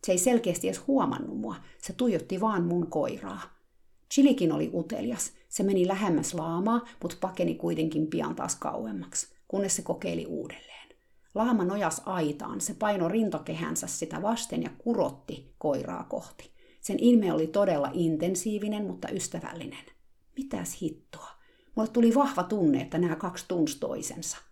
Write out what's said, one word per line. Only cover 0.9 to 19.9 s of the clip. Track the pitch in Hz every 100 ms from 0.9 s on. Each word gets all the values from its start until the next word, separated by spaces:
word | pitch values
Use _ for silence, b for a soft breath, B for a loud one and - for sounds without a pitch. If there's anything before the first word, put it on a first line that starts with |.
| 269 185 - - -
mua, | 220 - B B
se | -
tuijotti | 175 247 175 - 185
vaan | 220 196
mun | 175 175 170
koiraa. | 160 135 - 98 98 - - _ _ _ _ _
Chilikin | - 269 - 170
oli | 151 156
utelias. | 180 160 - 226 240 - b b
Se | -
meni | 202 196 180
lähemmäs | 190 208 214 -
laamaa, | 175 160 170 208 240 240 B
mut | 175 -
pakeni | 185 180 175
kuitenkin | 165 170 160 160 151 156
pian | 165 151
taas | 170 - -
kauemmaksi, | - - 220 196 170 - - - _
kunnes | 190 196 190
se |
kokeili | - 165 190 165 170
uudelleen. | 165 - - - - - - _ _ _
Laama | 202 233 226
nojasi | 180 202 175 - -
aitaan, | 185 151 147 - -
se | -
painoi | 202 214 202 165
rintokehänsä | 220 214 156 - 160 156 165 175
sitä | - 160 160
vasten | 202 233 - 240
ja | 240 -
kurotti | 233 214 135 - - 156 - -
koiraa | 151 135 - 180
kohti. | - - - - - b b b
Sen | - 196
ilme | 240 233 190
oli | 156 160
todella | 202 196 151 139
intensiivinen, | 185 165 156 170 185 226 208 214 214 196
mutta | 185 -
ystävällinen. | - - 170 - 170 - - -